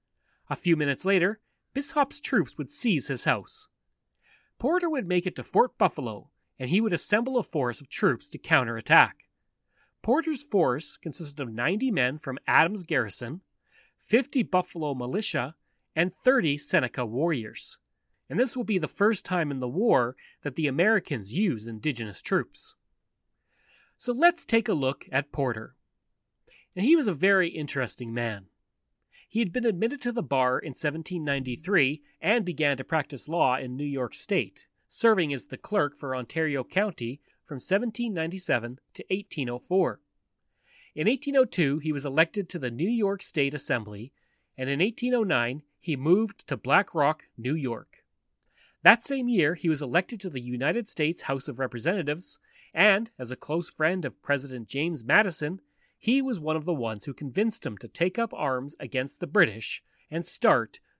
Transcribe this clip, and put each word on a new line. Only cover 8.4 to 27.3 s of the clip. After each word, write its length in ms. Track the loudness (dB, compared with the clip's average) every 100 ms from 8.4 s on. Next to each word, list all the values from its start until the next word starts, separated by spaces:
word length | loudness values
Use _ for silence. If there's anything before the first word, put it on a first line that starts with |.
| 2 2 2 -4 4 6 6 0 _ _ _ _ _ _ _ _
Porter's 400 | 0 0 0 -6
force 540 | -2 2 2 0 -6 -8
consisted 440 | -8 -8 -8 -8
of 120 | -8
ninety 380 | -2 -2 0 0
men 280 | 0 0 -2
from 200 | -8 -8 2
Adams' 360 | 4 4 0
garrison, 580 | -2 -2 -2 -4 -8 -8 -12 _ _ _ _ _
fifty 440 | 0 0 2 -2
Buffalo 520 | 0 0 -2 -4 -4
militia, 600 | -2 -2 -2 -2 -2 -4 -8 _ _ _ -2
and 160 | -2 2
thirty 320 | 2 4 2 0
Seneca 500 | 0 2 2 -2 -2
warriors. 720 | 0 0 0 -4 -10 -12 -12 _ _ _ _ -4
And 100 | 0
this 180 | 0 0
will 80 |
be 140 | 0 0
the 100 | -2
first 360 | 2 2 2
time 260 | -2 -2 0
in 100 | -2
the 80 | -2
war 480 | 0 4 4 2 -4 -18 _
that 140 | -6 -2
the 100 | 0
Americans 680 | 2 2 2 0 -6 -4 0
use 300 | 0 0 -4
indigenous 560 | -4 -4 -2 -6 -8
troops. 520 | 0 0 0 -6 -8 -10 _ _ _ _ _ _ _ _ _ _ _ _
So 160 | -4
let's 320 | 2 2 2
take 240 | 2 2 2
a 60 |
look 320 | 2 0 -2 -4
at 200 | -4 -2
Porter. 440 | -2 -2 -2 -8 -16 _ _ _ _ _ _ _ _ _
And 100 | -2
he 120 | 4 6
was 100 | 4
a 80 |
very 340 | 2 4